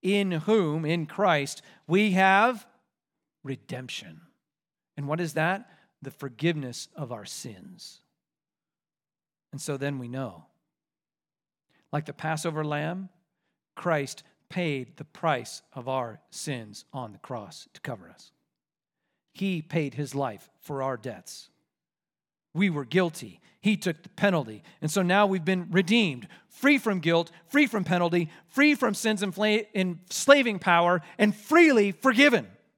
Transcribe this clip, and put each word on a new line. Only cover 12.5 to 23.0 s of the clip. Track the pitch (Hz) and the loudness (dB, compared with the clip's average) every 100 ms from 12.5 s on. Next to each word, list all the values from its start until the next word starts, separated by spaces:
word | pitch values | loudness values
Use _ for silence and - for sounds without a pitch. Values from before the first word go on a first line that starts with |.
| 156 | -4
lamb, | 151 147 156 185 190 _ _ _ _ _ _ - | -4 -4 -4 -8 -12 _ _ _ _ _ _ -8
Christ | 180 156 139 - _ _ _ | -2 -2 -2 -10 _ _ _
paid | - 175 139 123 - | -6 -4 -4 -8 -16
the | - | -20
price | - 165 135 113 - _ | -4 -2 -2 -4 -16 _
of | - 123 | -14 -6
our | 131 120 107 _ | -4 -6 -10 _
sins | - - 131 107 104 - | -14 -10 -10 -10 -18 -14
on | 135 120 | -12 -12
the | 104 | -14
cross | - 123 101 - - | -12 -12 -12 -18 -20
to | - | -16
cover | - 113 90 | -12 -12 -14
us. | - - _ _ _ _ _ _ _ _ _ _ | -20 -20 _ _ _ _ _ _ _ _ _ _
He | - 196 180 | -6 -4 -4
paid | 156 165 143 | -4 -4 -4
his | 117 143 | -6 -8
life | 139 135 104 _ _ | -4 -6 -6 _ _
for | - 143 | -12 -6
our | 135 127 | -6 -6
debts. | 123 101 - - - _ _ _ _ _ _ _ _ _ _ | -10 -12 -16 -20 -20 _ _ _ _ _ _ _ _ _ _
We | 160 196 | -2 0
were | 151 123 | 0 -2
guilty. | 175 | 0